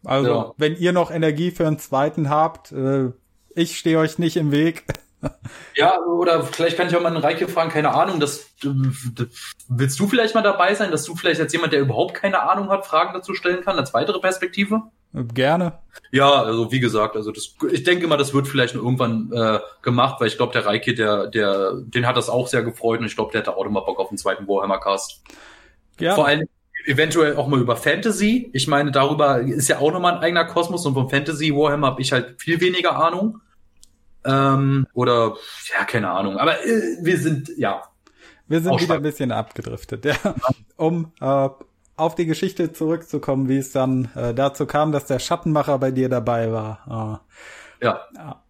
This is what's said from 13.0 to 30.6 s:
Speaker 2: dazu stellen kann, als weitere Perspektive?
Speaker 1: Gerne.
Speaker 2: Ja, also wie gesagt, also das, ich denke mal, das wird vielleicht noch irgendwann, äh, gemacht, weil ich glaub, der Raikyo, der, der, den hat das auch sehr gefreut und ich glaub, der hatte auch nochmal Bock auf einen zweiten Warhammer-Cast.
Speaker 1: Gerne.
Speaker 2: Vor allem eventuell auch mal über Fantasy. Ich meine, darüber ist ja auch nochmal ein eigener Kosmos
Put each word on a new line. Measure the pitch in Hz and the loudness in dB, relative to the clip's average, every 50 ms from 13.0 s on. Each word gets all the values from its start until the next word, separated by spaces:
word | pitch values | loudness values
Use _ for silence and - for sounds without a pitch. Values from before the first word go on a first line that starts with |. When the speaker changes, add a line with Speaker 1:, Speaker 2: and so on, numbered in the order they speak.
| 175 - 185 | 2 0 -4
Speaker 2:
dazu | 185 - - | -10 -8 -8
stellen | 185 - - 180 180 180 175 | -10 -4 -2 -2 -2 0 -2
kann, | 202 190 160 | -2 -2 -2
als | 135 - - | -2 0 0
weitere | - 156 214 - 185 | 0 0 0 -2 -2
Perspektive? | - 185 185 - 185 180 - 202 202 202 214 220 220 - _ _ _ _ - | -2 -2 -2 -2 -6 -6 -2 -2 0 0 0 -2 -2 -6 _ _ _ _ -8
Speaker 1:
Gerne. | 131 127 117 120 131 131 139 160 175 185 170 - - - - _ - _ - | -8 -8 -4 -2 0 2 2 2 2 0 -2 -6 -10 -20 -20 _ -20 _ -2
Speaker 2:
Ja, | - 131 139 139 143 135 | 2 4 6 6 6 4
also | 117 110 113 113 117 110 | 4 2 0 0 0 0
wie | 127 135 | 0 2
gesagt, | 123 113 107 107 107 107 - | 2 2 2 2 0 0 -2
also | 110 107 107 | -4 -6 -6
das, | 104 - - - _ _ 156 139 | -8 -8 -14 -14 _ _ -2 0
ich | 175 156 - | 0 0 2
denke | 180 180 175 165 | 2 2 2 2
mal, | 165 151 143 | 0 2 2
das | 139 135 - | 2 2 2
wird | 135 135 | 0 0
vielleicht | 135 - 135 123 120 - | 0 0 0 0 0 0
noch | 123 | -4
irgendwann, | - 123 131 127 127 113 113 110 107 - | -2 -2 0 0 0 0 0 -2 -4 -4
äh, | 117 120 113 110 107 107 - - - _ | -2 0 2 2 2 0 -2 -8 -20 _
gemacht, | - 127 120 120 123 135 131 - | -2 0 2 2 2 2 0 0
weil | 120 110 | -2 -2
ich | - | 0
glaub, | - 123 107 | 0 -2 0
der | - 120 104 | 0 0 0
Raikyo, | 101 104 117 - 127 | 0 0 0 0 -2
der, | 113 - 110 104 104 101 98 104 | 0 0 2 2 2 0 -2 -2
der, | - 113 104 101 98 98 98 95 92 90 92 | 0 0 2 2 2 2 0 -2 -2 -4 -10
den | - - 123 120 | -4 -2 0 0
hat | 123 113 120 | 2 0 0
das | 110 - | 0 0
auch | 113 127 123 | -2 -2 -2
sehr | - - 123 | 0 0 0
gefreut | 110 117 113 - - 117 113 113 | -2 -2 -6 -2 -2 -2 0 0
und | 117 | -4
ich | 104 - | -6 -4
glaub, | - 107 - | -4 -6 -2
der | - 110 | -2 -4
hatte | 101 98 87 | -2 -2 -4
auch | 95 98 | -4 -4
nochmal | 101 104 95 - | -2 -2 -2 -2
Bock | - 92 95 | -4 -4 -4
auf | 95 - | -6 -6
einen | 101 98 | -6 -4
zweiten | - 98 95 95 98 | -2 -2 -4 -2 -2
Warhammer-Cast. | 98 101 95 98 101 98 95 - 101 98 98 - - - - _ - - - - - - - - _ _ _ _ _ _ | -2 0 0 0 0 -2 -2 0 -2 -2 -2 -4 -10 -14 -20 _ -20 -20 -20 -20 -20 -20 -20 -20 _ _ _ _ _ _
Speaker 1:
Gerne. | - 165 165 196 | -4 -2 0 2
Speaker 2:
Vor | 208 147 | 4 4
allem | 143 147 156 160 - _ _ _ _ _ - - | 4 2 2 0 -6 _ _ _ _ _ -10 -4
eventuell | - 135 131 156 160 156 170 160 147 143 147 | -2 2 2 2 2 4 2 2 4 2 0
auch | 135 135 | 0 2
mal | 147 131 | 2 2
über | 120 120 117 | 2 2 0
Fantasy. | - - 147 151 185 190 226 202 190 208 208 233 254 240 - | 0 0 0 0 2 0 0 0 2 2 2 2 2 -2 -2
Ich | - 131 131 151 | -4 -4 0 2
meine, | 151 143 147 147 | 2 2 2 2
darüber | 135 139 135 143 156 147 151 143 135 123 | 2 2 2 2 2 2 2 4 4 2
ist | 120 135 - 143 - - | 0 0 -2 0 0 0
ja | 156 - | 0 2
auch | 139 156 | 2 0
nochmal | 170 185 175 175 170 | 2 2 0 0 0
ein | - | 2
eigener | 160 170 180 175 165 | 0 0 2 2 0
Kosmos | 165 - 170 | 0 0 -2